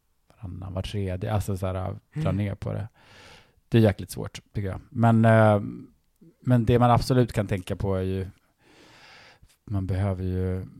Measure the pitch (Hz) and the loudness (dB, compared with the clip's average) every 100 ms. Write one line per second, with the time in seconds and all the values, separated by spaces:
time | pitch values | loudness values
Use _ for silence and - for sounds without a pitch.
0 | _ _ _ _ 90 92 95 92 - 104 | _ _ _ _ -14 -12 -8 -8 -6 -6
1 | 95 92 101 107 - 95 95 92 95 107 | -6 -6 -4 -4 -4 -4 -4 -6 -8 -10
2 | _ 147 156 95 101 98 113 107 101 _ | _ -4 -2 -2 -4 -6 -6 -6 -8 _
3 | _ - - - _ _ _ 117 107 95 | _ -20 -20 -20 _ _ _ 4 4 2
4 | 90 - 104 - - 113 98 - - 117 | -8 -12 -12 -14 -12 -8 -8 -10 -10 2
5 | 113 113 113 113 107 104 120 120 - _ | 4 6 6 6 6 4 -2 -12 -18 _
6 | _ _ - _ 127 123 110 120 120 117 | _ _ -20 _ 0 2 4 4 6 4
7 | - 127 120 - 101 101 - 95 98 95 | 4 2 2 -2 -4 -6 -6 -6 -4 -2
8 | 95 95 95 - _ _ _ _ _ - | -2 -4 -6 -12 _ _ _ _ _ -20
9 | - - - _ _ _ - 98 92 92 | -20 -20 -20 _ _ _ -8 -6 -4 -2
10 | 101 90 92 92 92 92 - | -2 -2 -4 -2 -2 -4 -8